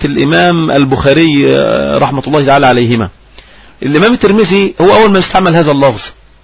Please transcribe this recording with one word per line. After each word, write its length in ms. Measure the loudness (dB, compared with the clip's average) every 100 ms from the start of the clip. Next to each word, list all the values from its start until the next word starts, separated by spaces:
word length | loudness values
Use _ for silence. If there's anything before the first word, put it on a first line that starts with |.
| -2
الإمام 680 | -2 -2 0 0 0 -2
البخاري، 840 | -2 -2 0 0 2 2 0 0 0
آه، 420 | 0 -2 -2 -2
رحمة 260 | -2 -4 -4
الله 180 | -2 0
تعالى 220 | 2 2
عليهما. 420 | 2 0 -2 -4 -10 _ -20 -20 -20 -20 -10
الإمام 300 | -4 0 2
الترمذي 600 | 2 2 2 2 0 -2 0
هو 120 | 2
أول 160 | 4 2
من 80 | 2
استعمل 380 | 0 -2 0 0
هذا 160 | 0
اللفظ 300 | 0 0 -2 -8 -16 _ _